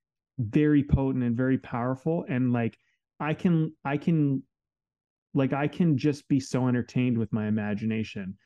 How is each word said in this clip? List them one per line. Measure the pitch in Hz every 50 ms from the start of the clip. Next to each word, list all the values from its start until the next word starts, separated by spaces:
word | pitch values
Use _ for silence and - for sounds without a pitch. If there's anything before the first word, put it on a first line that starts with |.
| _ _ _ _ _ _ _ -
very | 120 104 - 156 151 151 151 143 135
potent | 143 - 135 135 135 131 131 123
and | 120 117
very | 120 131 131 131 131
powerful. | - - - 120 120 127 131 127 - 160 165 175 - -
And, | 143 123 127 123
like, | 123 120 117 113 - _ _ _ _ _ _ _ _ _
I | 151 151 156
can, | - - 185 170 160 156 151 - _ -
I | 139 143
can, | 147 - 180 165 156 147 143 135 135 - _ _ _ _ _ _ _ _ _ _ _ _ _ _ _ _ _ -
like, | 139 135 131
I | 143 139 147 147
can | - - 180 165 147
just | 120 - 147 139 143 - _
be | 147 131
so | - - - 127 127 127
entertained | 123 123 117 - - 127 123 127 120 110
with | 113 -
my | - 110 107
imagination, | 107 107 110 104 104 104 101 107 110 110 107 110 - - 104 95 92 98 - _